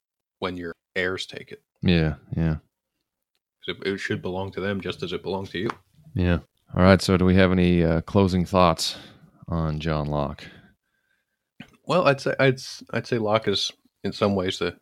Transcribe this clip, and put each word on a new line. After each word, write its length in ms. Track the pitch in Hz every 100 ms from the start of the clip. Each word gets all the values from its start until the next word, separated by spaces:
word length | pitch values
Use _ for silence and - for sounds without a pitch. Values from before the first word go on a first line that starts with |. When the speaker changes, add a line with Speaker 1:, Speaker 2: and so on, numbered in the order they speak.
| _ _ _ -
Speaker 1:
when 160 | 92 90
your 180 | 87 - _ 95
heirs 300 | 92 92 -
take 260 | - -
it? 100 | - _ _
Speaker 2:
Yeah, 340 | 95 87 80 73 - 85
yeah. 220 | 80 78 - _ _ _ _ _ _ _ _ _ -
Speaker 1:
'Cause 100 | 87
it, 40 | -
it 100 | 98
should 240 | - 104
belong 300 | 98 92 98
to 80 | 90
them 180 | 98 98
just 240 | 90 -
as 80 | 90
it 120 | 85
belonged 260 | 87 95 98
to 100 | -
you. 100 | 101 - _ _ -
Speaker 2:
Yeah. 260 | 95 90 85 - _ _ 90
All 80 |
right. 180 | 92 95
So, 160 | - 92
do 80 | 92
we 100 | 92
have 160 | 92
any, 320 | 92 90 87
uh, 180 | 82 82
closing 440 | - 101 95 90 85
thoughts 500 | 95 90 80 - - - - _ _ -
on 300 | 85 80 76
John 260 | 82 76 73
Locke? 380 | 73 71 - - - _ _ _ _ _ _ _ _ _ - - _ -
Speaker 1:
Well, 220 | 165 143
I'd 140 | 135
say, 140 | 143 -
I'd, 160 | 135 131
s-, 280 | - - -
I'd 160 | 113 -
say 100 | 120
Locke 300 | 107 110 -
is, 240 | 98 - - _ _
in 100 | 101
some 220 | - 104 98
ways, 240 | 92 -
the, 180 | 87 -